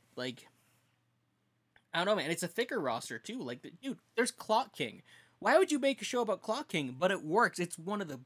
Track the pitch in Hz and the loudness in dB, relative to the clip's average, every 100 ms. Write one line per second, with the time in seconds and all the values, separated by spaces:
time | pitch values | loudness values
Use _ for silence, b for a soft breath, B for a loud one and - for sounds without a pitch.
0 | _ - 127 120 - _ _ _ _ _ | _ -8 -8 -8 -16 _ _ _ _ _
1 | _ _ _ _ _ _ _ _ _ 170 | _ _ _ _ _ _ _ _ _ 0
2 | 185 202 143 170 170 - 247 240 131 117 | 2 2 0 -2 -2 -2 -2 -2 0 -2
3 | - 113 - 247 131 123 135 170 269 - | -4 -10 -10 -8 -8 -10 -12 -12 -10 -10
4 | _ - 247 - - 208 - - 120 98 | _ 0 0 -2 0 0 0 -4 -6 -6
5 | b b b b 208 320 370 294 269 - | b b b b 4 6 6 4 2 0
6 | 196 247 220 185 - 247 285 170 131 127 | -2 0 0 0 -2 -4 -2 -2 -2 0
7 | 185 185 151 202 208 - 170 - 165 208 | 2 2 2 4 4 2 -6 -6 -6 -4
8 | 175 127 | -6 -10